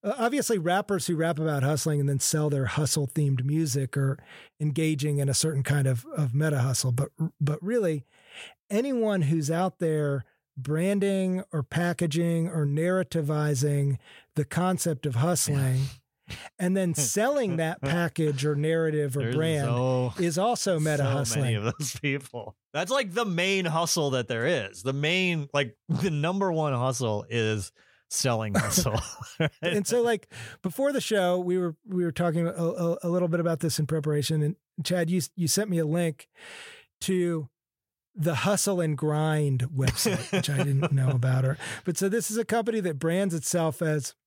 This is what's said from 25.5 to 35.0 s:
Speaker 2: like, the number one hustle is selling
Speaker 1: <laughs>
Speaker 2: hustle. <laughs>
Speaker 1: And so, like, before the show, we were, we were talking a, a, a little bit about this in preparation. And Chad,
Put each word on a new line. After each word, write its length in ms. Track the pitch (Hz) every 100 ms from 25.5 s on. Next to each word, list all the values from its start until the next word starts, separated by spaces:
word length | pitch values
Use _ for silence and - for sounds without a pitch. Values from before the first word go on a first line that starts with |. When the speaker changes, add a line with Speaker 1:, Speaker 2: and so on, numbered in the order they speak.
Speaker 2:
like, 220 | 143 139 - _
the 200 | 135 190
number 420 | 151 156 190 196
one 180 | 160 151
hustle 520 | 127 127 120 123 104 -
is 420 | 117 110 107 95 _ _ _ _
selling 460 | - 135 131 110 101
Speaker 1:
<laughs> 0 |
Speaker 2:
hustle. 440 | 110 107 175 107 - - - -
<laughs> 240 | 156 _
Speaker 1:
And 240 | 170 202 190
so, 160 | 240
like, 300 | 240 220 - - - -
before 300 | 190 - 277
the 80 | 269
show, 360 | - 214 180 180
we 200 | 180 180
were, 180 | 175 160 -
we 200 | 185 175
were 60 |
talking 340 | - 175 160 170
a, 40 |
a, 460 | 170 165 - 170 170
a 60 | 175
little 180 | 175 175
bit 140 | 170
about 180 | 170 160
this 180 | 165 -
in 80 | 147
preparation. 540 | 160 151 147 139 156
And 140 | 147 175 _ - 151
Chad, 240 | 180